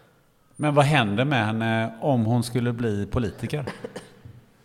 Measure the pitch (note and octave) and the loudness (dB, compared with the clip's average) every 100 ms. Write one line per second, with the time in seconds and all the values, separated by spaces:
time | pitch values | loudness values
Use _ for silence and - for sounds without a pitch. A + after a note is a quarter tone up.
0 | _ _ _ _ _ - D3+ C#3+ C#3 D#3 | _ _ _ _ _ -4 2 4 6 4
1 | G#2+ G2+ C#3 C3 G#2+ A2 A2+ A2+ A2+ - | 2 2 2 2 0 0 0 0 -2 -4
2 | D#3+ B2+ A2 A#2+ A#2 B2+ A#2+ A#2+ A#2+ G2+ | 0 2 2 2 0 -2 -2 -2 -2 -2
3 | G2 B2 G#2+ - A2+ D3+ B2 - - - | -2 -2 -4 -4 -8 -6 -8 -12 -14 -16
4 | - - - - - _ | -18 -20 -20 -20 -20 _